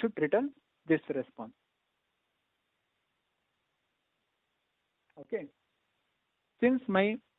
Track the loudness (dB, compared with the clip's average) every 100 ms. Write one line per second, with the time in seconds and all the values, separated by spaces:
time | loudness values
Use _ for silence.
0 | -4 -2 0 2 0 -8 _ _ -2 0
1 | 0 -6 -6 -12 -16 -18 _ _ _ _
2 | _ _ _ _ _ _ _ _ _ _
3 | _ _ _ _ _ _ _ _ _ _
4 | _ _ _ _ _ _ _ _ _ _
5 | _ -20 -10 -10 -10 _ _ _ _ _
6 | _ _ _ _ _ _ 2 2 2 2
7 | 2 -2 -10